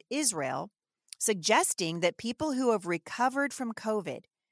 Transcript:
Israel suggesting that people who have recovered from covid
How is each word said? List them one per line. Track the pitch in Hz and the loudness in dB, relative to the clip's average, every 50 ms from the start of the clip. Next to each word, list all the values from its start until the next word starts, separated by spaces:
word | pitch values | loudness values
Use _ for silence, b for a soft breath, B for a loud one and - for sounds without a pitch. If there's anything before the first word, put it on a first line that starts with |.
| - - | -6 -4
Israel | 254 294 311 240 - 156 139 127 131 139 170 214 _ _ _ _ _ _ _ _ - | -2 0 0 0 0 0 0 -2 -2 -2 -4 -6 _ _ _ _ _ _ _ _ -8
suggesting | - - - 214 180 151 - 214 294 359 - - - 185 165 165 170 | -2 0 0 0 0 2 4 4 6 4 4 0 0 -2 -2 0 2
that | 170 175 - | 0 0 0
people | - - 233 240 - 311 311 269 | -2 -4 -6 -4 -2 -2 0 0
who | 254 262 240 | 2 4 4
have | 220 196 185 | 2 2 2
recovered | 175 175 165 - - - - 240 269 262 277 277 277 | -2 -4 -4 -4 -6 -2 0 0 0 2 0 -2 -2
from | - - 254 233 214 | -2 -4 -6 -6 -6
covid | - - 220 214 214 175 160 123 - - _ _ _ _ _ | -4 -2 -2 -2 0 -2 -4 -6 -8 -10 _ _ _ _ _